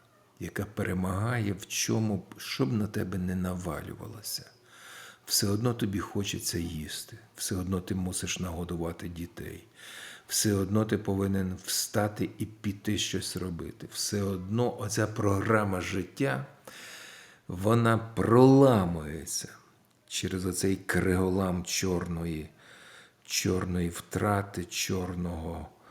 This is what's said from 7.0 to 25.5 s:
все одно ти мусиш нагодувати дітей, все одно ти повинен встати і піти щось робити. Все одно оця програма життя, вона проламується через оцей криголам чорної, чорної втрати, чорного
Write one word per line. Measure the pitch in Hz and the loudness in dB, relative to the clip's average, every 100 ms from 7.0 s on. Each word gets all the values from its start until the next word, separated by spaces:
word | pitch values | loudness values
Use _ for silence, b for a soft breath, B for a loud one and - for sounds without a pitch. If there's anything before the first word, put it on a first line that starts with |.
| - - - - | -12 -16 -18 -10
все | - 95 | -4 -2
одно | 90 92 | 0 -2
ти | - 95 | -2 -2
мусиш | 92 87 87 - | -2 -4 -4 -4
нагодувати | 90 85 87 85 82 85 85 | -6 -6 -6 -4 -4 -6 -10
дітей, | 87 85 - - 82 - B B B B B - | -10 -10 -10 -12 -12 -16 B B B B B -4
все | - 110 | 0 4
одно | 101 92 107 110 | 4 4 2 2
ти | 101 | 0
повинен | - 98 98 98 92 92 - | 0 0 2 0 -2 -4 -4
встати | - - 110 104 107 - - | -4 -2 0 0 -2 -6 -4
і | 107 | -8
піти | - 104 101 - 98 | -6 -6 -4 -2 -2
щось | - 95 - 90 | -2 -4 -4 -6
робити. | 90 85 78 - - | -6 -6 -8 -12 -12
Все | - - 104 | -6 -4 -2
одно | 98 95 92 113 123 - | 0 -2 -2 0 0 -2
оця | 110 113 107 | -2 0 0
програма | 107 104 98 95 110 104 92 | 0 2 2 4 4 4 0
життя, | 87 95 87 - 139 131 139 - B B B B B B B B - | -2 -4 -4 -2 -2 -2 -6 -14 B B B B B B B B -10
вона | 90 101 117 117 113 | -2 2 4 4 2
проламується | - - - 117 131 135 139 113 87 85 76 80 - - - - - _ _ _ - | 0 0 6 10 12 12 10 8 4 0 -4 -8 -6 -8 -8 -12 -20 _ _ _ -10
через | - 92 92 92 | -6 -2 -2 -2
оцей | 90 95 95 | 0 2 0
криголам | - 90 92 92 92 95 92 90 | 0 2 4 4 4 2 2 0
чорної, | 87 - 95 87 87 82 85 78 76 B B B B B B _ - | -2 -2 0 0 -2 -4 -4 -4 -8 B B B B B B _ -6
чорної | - 98 92 90 90 85 | 0 2 2 0 0 -2
втрати, | - - 95 104 101 98 92 90 | -4 -6 0 2 2 0 -6 -8
чорного | - - 95 90 87 87 82 82 | -4 -2 -2 -4 -4 -4 -4 -6